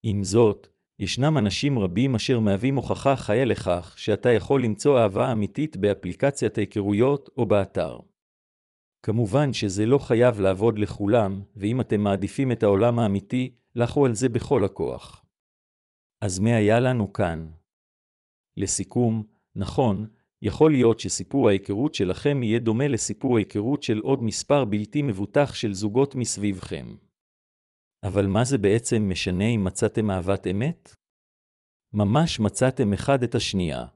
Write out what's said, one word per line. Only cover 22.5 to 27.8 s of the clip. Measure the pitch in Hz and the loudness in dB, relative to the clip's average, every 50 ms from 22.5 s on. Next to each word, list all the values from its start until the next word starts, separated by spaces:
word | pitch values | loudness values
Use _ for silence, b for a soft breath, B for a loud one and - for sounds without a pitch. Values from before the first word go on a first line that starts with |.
| 110 120 | 0 0
דומה | 123 113 110 113 139 147 | 0 0 0 0 0 -2
לסיפור | 131 110 - - 104 - - 135 123 | -2 -2 -4 -6 -8 -6 -2 0 2
ההיכרות | 113 98 - - 104 101 120 143 147 - | 2 0 0 -4 -4 -2 -2 -4 -4 -2
של | - 117 107 | -4 -4 -2
עוד | 110 127 135 131 117 | 0 -2 -2 -2 -2
מספר | 110 101 - - _ 143 147 131 | -6 -6 -6 0 _ 2 2 2
בלתי | 107 98 104 104 104 - 147 143 | 0 -2 -4 -4 -4 -4 -4 -2
מבוטח | 135 104 95 101 95 _ 147 147 - - | -2 -4 -4 -6 -2 _ 0 0 0 -2
של | - - 110 101 | -6 -4 -4 -4
זוגות | 92 104 107 101 123 139 139 - | -4 -6 -2 0 0 0 0 -2
מסביבכם. | 127 120 - - - 101 104 98 92 - - - 76 64 57 52 - _ _ _ _ _ _ _ _ _ _ _ _ _ _ _ _ | -6 -6 -6 -6 -4 -4 -4 -4 -4 -8 -10 -10 -10 -10 -14 -16 -20 _ _ _ _ _ _ _ _ _ _ _ _ _ _ _ _